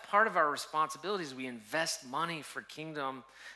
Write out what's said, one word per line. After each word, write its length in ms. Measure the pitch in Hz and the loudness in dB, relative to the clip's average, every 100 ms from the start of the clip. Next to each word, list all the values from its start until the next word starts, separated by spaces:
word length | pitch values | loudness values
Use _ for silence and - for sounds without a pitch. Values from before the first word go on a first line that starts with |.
| - | 4
part 160 | 202 | 6
of 120 | 220 180 | 6 6
our 120 | 151 | 4
responsibility 720 | 139 - 156 151 143 170 202 | 2 0 0 0 0 -4 -4
is 120 | 151 | -4
we 100 | 131 | -6
invest 580 | 131 120 107 156 165 - 127 | -6 -8 -2 0 0 -2 -4
money 340 | 139 170 160 | -2 -2 -4
for 220 | 131 135 | -8 -10
kingdom, 600 | 107 147 160 151 135 131 - - - | -10 -10 -8 -4 -4 -6 -12 -18 -18